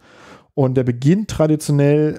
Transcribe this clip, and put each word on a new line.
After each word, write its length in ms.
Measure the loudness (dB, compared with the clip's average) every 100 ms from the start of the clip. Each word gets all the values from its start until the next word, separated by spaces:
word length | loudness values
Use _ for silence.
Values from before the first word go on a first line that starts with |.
| _ -20 -20 -20 _ -2
Und 200 | 0 0
der 80 |
beginnt 440 | -2 0 0 0 -2
traditionell, 880 | -2 0 0 0 0 2 2 0